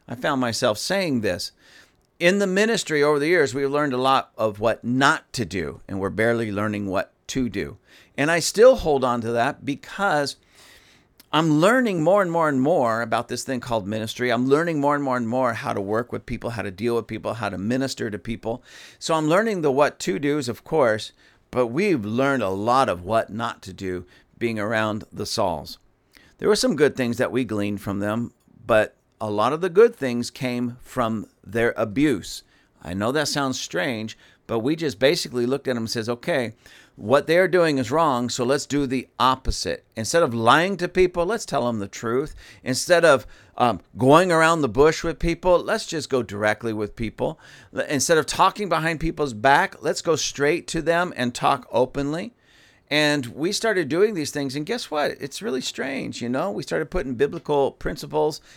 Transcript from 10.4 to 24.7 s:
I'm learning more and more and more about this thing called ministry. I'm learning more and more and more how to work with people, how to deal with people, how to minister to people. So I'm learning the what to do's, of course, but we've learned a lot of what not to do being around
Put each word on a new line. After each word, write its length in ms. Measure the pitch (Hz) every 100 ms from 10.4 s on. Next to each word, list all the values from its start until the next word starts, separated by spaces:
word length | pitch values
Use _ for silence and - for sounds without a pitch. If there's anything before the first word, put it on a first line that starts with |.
| _ _ - - _ _ _ _ _
I'm 280 | 147 165 151
learning 440 | 180 254 240 180
more 180 | 156 233
and 100 | 185
more 180 | 165 156
and 100 | 135
more 420 | 131 175 120 113
about 260 | 117 113 117
this 160 | 120
thing 160 | - 127
called 280 | 123 117 95
ministry. 440 | 110 110 - 123
I'm 160 | 117 127
learning 320 | 143 170 156
more 160 | 143 143
and 80 |
more 140 | 139 123
and 100 | 113
more 260 | 123 127
how 200 | 110 139
to 80 | 113
work 300 | 98 110 123
with 140 | - -
people, 260 | 90 113
how 120 | 120
to 80 | 98
deal 240 | 92 117 120
with 120 | 107
people, 280 | 113 104 113
how 140 | 104
to 80 | 95
minister 520 | 101 127 127 - 117
to 80 | 101
people. 460 | - 113 110 123 - - - -
So 160 | -
I'm 140 | 160 151
learning 340 | 175 226 196
the 100 | 147
what 280 | 131 143 -
to 200 | - 190
do's, 300 | 143 151 123
of 140 | 110
course, 480 | - 160 123 107 - - _ _ _
but 160 | 123 123
we've 360 | 127 208 151
learned 380 | 104 113 135 135
a 80 | 98
lot 400 | 95 107 127 123
of 140 | 87
what 260 | 87 113 -
not 320 | 107 117 -
to 100 | -
do 320 | 90 95 90 90 - _ -
being 180 | 117 110
around 460 | 104